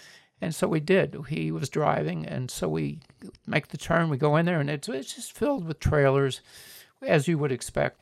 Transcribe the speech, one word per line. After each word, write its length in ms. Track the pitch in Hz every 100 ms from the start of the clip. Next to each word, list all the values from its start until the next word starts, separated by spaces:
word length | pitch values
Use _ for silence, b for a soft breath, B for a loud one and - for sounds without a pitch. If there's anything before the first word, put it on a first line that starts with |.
| B B B _
And 140 | 185
so 140 | - 180
we 100 | 160
did. 380 | 151 190 143 - -
He 200 | 160 156
was 180 | 160 156
driving, 560 | 156 151 - 156 113
and 240 | - 131 127
so 200 | - 85
we 320 | 80 76 160 - _ - -
make 240 | - - -
the 80 | 156
turn. 320 | - 170 165
We 100 | 135
go 180 | 151 151
in 100 | 170
there, 140 | 170
and 100 | 143
it's, 180 | 151 -
it's 280 | 262 254 -
just 160 | -
filled 340 | - 294 277 165
with 140 | 156
trailers, 600 | - 151 139 139 135 - B B B B B _
as 240 | 262 165 139
you 100 | 160
would 120 | 147
expect. 480 | 123 - - - -